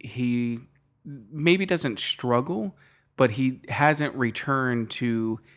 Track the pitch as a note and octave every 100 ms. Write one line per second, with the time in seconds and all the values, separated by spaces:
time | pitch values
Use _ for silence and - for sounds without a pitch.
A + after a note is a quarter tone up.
0 | A2 B2 B2 A#2+ A#2+ A#2 - _ _ _
1 | - C#3 G#2+ D3 E3 F#3+ F#3+ F3 C#3 G2+
2 | - - B2 A#2+ C3+ G3+ G3+ - _ _
3 | _ - B2+ G#2+ C3 B2+ - B2 D3 D3
4 | D3 C3+ A#2+ - C#3+ C3+ B2+ A#2+ A2+ -
5 | A#2+ A2+ A2+ G#2+ _